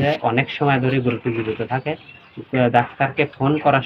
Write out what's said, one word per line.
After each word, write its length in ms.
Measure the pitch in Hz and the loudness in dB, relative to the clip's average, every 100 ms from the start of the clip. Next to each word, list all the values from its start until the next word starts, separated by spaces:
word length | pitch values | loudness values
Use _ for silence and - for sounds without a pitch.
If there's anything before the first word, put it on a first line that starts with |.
যে 80 | 139 156 | 0 0
অনেক 260 | 120 120 135 - | -2 -2 -2 -2
সময় 220 | 143 131 | 0 2
ধরে 180 | 127 131 | 2 0
গরুটি 300 | 123 117 127 113 | 0 -2 -2 -4
জীবিত 260 | 110 107 | -4 -6
থাকে, 300 | 110 127 147 160 | -4 -6 -6 -8
আহ, 760 | - - - - - 131 123 | -12 -20 -20 -18 -4 0 4
ডাক্তারকে 540 | 120 120 - 135 131 143 - | 4 2 0 -2 0 -4 0
ফোন 160 | 139 151 | 0 2
করার 280 | 147 135 | 2 2